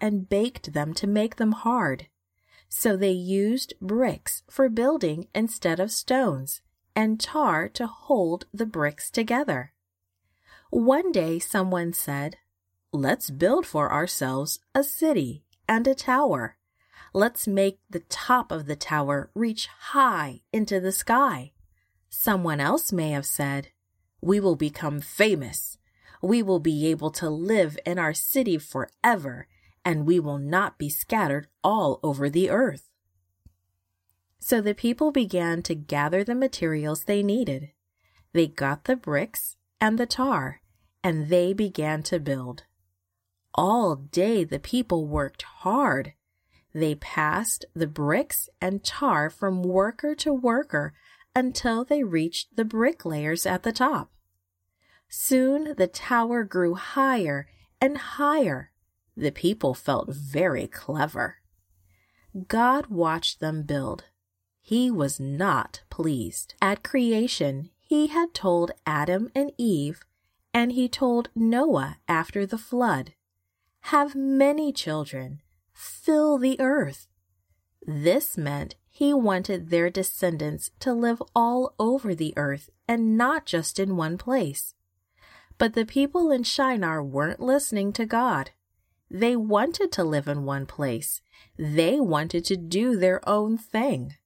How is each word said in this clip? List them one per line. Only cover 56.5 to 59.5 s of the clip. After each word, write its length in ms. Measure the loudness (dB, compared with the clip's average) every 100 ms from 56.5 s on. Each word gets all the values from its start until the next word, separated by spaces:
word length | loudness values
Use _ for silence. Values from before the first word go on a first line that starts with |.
| 0 0
higher 720 | 0 -4 0 2 2 0 -4 -8 _ _ _
and 160 | 0 0
higher. 720 | -8 0 2 4 2 0 -6 _ _ _ _ -6
The 140 | -4
people 420 | 0 0